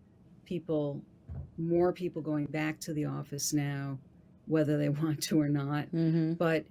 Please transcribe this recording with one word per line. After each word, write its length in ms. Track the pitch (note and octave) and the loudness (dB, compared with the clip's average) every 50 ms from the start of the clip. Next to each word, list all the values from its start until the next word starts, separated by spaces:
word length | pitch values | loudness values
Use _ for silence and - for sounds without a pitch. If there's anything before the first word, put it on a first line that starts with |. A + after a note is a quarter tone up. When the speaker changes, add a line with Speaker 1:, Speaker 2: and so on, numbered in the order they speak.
| - - - - - - - - - | -20 -20 -20 -20 -20 -20 -20 -20 -10
Speaker 1:
people, 560 | - F3+ E3 D#3+ - D#3+ D3+ D3 C#3+ C#3+ - - - - - - - - - - - - | -6 -6 -6 -2 -2 0 0 0 -2 -4 -6 -10 -14 -20 -20 -16 -12 -12 -12 -12 -10 -8
more 360 | - E3 E3+ E3+ E3+ F3 F3+ | -6 -2 2 4 4 4 4
people 280 | F3 - F3 E3 - E3 | 2 -2 -6 -6 -6 -6
going 260 | D3 D#3 D3+ D3+ D3 | -4 -2 -2 -2 -2
back 340 | C#3 C#3 D#3 D#3 D#3 D#3 - | -2 -2 -2 -2 -2 -4 -6
to 120 | - E3+ | -6 -4
the 120 | D#3 D3+ D3 | -2 -2 -2
office 480 | C#3+ C#3 C#3+ C#3+ - C#3+ C#3+ - - | -2 -4 -6 -8 -8 -8 -6 -4 -2
now, 440 | D#3 D3 C#3+ C#3+ C#3+ C#3 C#3 C#3 C#3 C3 - - - - - - - - - | 0 0 0 0 -2 -4 -4 -6 -6 -8 -10 -16 -20 -20 -20 -20 -20 -16 -4
whether 300 | - D#3 D#3 D3+ D3 D3+ | 0 2 2 4 4 2
they 120 | D3 D3 D3 | 2 2 0
<laughs> 140 | D3 D3 | 0 2
want 200 | D#3+ D#3+ D3+ - - | 0 0 0 -2 0
to 160 | - - D#3 | 2 2 4
or 80 | D3 C#3+ | 4 4
not. 380 | D3 C#3+ C#3 C#3+ D3 D3 - - | 2 0 0 0 -2 -2 -2 -2
Speaker 2:
Mm-hmm. 400 | - E3 E3 D#3+ D#3+ E3 D#3+ D#3+ | 0 2 2 4 4 4 2 0
Speaker 1:
But 320 | E3+ E3+ F3 E3 D#3+ D#3 - - | 0 2 2 2 2 2 0 -4